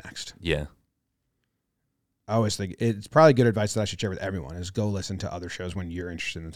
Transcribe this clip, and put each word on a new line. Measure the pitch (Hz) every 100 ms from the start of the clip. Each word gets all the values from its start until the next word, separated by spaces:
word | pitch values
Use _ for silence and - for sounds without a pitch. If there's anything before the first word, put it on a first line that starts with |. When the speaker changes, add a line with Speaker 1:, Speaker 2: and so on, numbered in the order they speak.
Speaker 1:
next." | - - - -
Speaker 2:
Yeah. | 85 73 73 - _ _ _ _ _ _ _ _ _ _ _ _ _ _ -
Speaker 1:
I |
always | 113 107 -
think | 95 -
it's | 117 101 -
probably | 151 160
good | 131 120
advice | 107 107
that | 113
I |
should | 104 87
share | 107
with | 92
everyone | 95 95 69 85
is | 90
go | 98 104
listen | 98 - 95
to | -
other | 87 87
shows | - 92 87
when | 87
you're | 85 87
interested | 85 - -
in |
the | 80